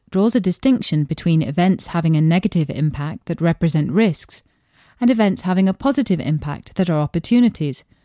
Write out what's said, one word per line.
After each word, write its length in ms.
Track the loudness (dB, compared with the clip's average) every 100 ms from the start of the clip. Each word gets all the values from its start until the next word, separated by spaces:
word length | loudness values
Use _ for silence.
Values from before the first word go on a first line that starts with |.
| _
draws 240 | 0 2
a 60 | 2
distinction 640 | 0 0 0 0 0 -2
between 400 | -2 -2 0 2
events 440 | 0 0 0 0 -2
having 280 | -2 0 2
a 60 |
negative 500 | 2 2 0 -2 -2
impact 560 | -2 -2 -4 -10 -10 -8
that 140 | -2
represent 500 | 0 0 0 0 0
risks 500 | 2 0 0 -10 -16 _ _ _ _ _ -2
and 120 | 0
events 320 | 2 2 0
having 260 | -2 2 2
a 40 |
positive 460 | 0 -2 0 0 0
impact 540 | 0 -2 -4 -10 -10
that 160 | -4 0
are 80 | 0
opportunities, 840 | -2 -4 0 2 2 0 -6 -8 -14 _